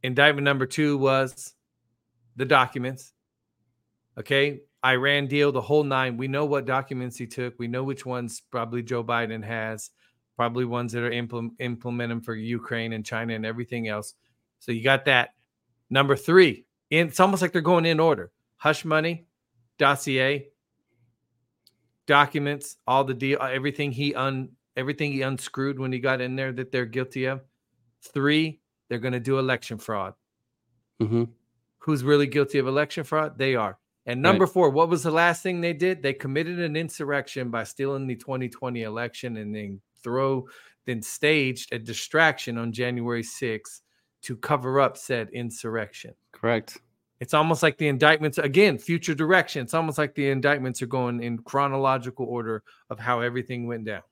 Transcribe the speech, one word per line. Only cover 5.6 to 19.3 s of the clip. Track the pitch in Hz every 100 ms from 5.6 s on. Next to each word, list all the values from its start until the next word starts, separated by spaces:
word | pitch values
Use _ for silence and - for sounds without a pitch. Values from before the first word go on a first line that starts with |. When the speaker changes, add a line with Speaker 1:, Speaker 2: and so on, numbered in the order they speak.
Speaker 1:
whole | 104 151
nine. | 147 135 131 117
We | 135
know | 139
what | 147 143 123
documents | 131 131 127 127 117
he | 120
took. | - 123 120
We | 120
know | 123
which | 135 135
ones | 131 123 120 - _
probably | 123 117 120
Joe | 120 120
Biden | 113 117 117 110
has, | 104 117 110 110 - _ _ _ _ -
probably | 117 117 123
ones | 120 120
that | 120
are | 120
implement-, | 117 117 120 117 117
implementing | 127 120 123 120 117 117
for | 117
Ukraine | 113 113 120 - 117 113
and | 113
China | 107 113 117
and | 113 110
everything | 113 120 120 113
else. | 107 107 - _ _ _ _
So | -
you | 117
got | 127 135 135
that. | 131 120 _ _ _ _ _ _
Number | 131 139 135
three, | - 175 175 110 - _ _
in, | 156 165
it's | 127
almost | 190 190
like | 175
they're | 175
going | 160 175 165
in | 156
order. | 165 131 90 _ _ _
Hush | 151 156
money, | 165 156 160 170 -